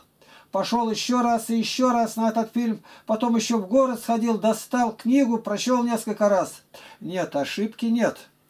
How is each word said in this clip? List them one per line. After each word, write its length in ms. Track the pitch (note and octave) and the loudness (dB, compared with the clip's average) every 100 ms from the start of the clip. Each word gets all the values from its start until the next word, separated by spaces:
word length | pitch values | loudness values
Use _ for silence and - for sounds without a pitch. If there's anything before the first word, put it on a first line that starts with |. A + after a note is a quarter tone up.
| _ _ - - _ | _ _ -20 -20 _
Пошел 380 | G3 F#3+ A#3 A3+ | -4 0 0 0
еще 320 | G#3 - B3 | -2 0 2
раз 260 | A#3+ A#3 A#3 | 2 0 0
и 80 | A3+ | -2
еще 360 | G#3 - B3+ | 0 0 2
раз 240 | A#3+ A3+ A3+ | 2 0 0
на 120 | A3+ | 0
этот 240 | A3 A3+ | 0 -2
фильм, 300 | A#3+ A#3 G#3 - - - | -2 -2 -4 -8 -12 -4
потом 300 | A3 A#3+ A#3 | -2 2 0
еще 220 | A3 A#3 | 0 -2
в 80 | F#3 | 2
город 340 | C4 C4 A3+ | 2 2 0
сходил, 340 | - A#3 A#3 G#3+ | -2 0 0 0
достал 560 | G#3+ G#3+ - B3 A#3 | 0 0 -2 0 0
книгу, 460 | A3+ A#3 C#4 B3 A#3 | -2 2 2 2 0
прочел 440 | - G3+ A#3+ B3+ | -2 -4 0 0
несколько 460 | A#3+ A3+ A3+ G#3 G#3 | 0 -2 -4 0 2
раз. 340 | F#3+ D#3 - _ - - - | 2 0 -6 _ -20 -20 -16
Нет, 340 | D#3 F3+ E3 | -8 -6 -4
ошибки 520 | C#3+ C#3 - G#3+ - A#3 | -4 -4 -2 -4 -2 0
нет. 320 | A#3 F#3 - - _ | 2 0 -2 -14 _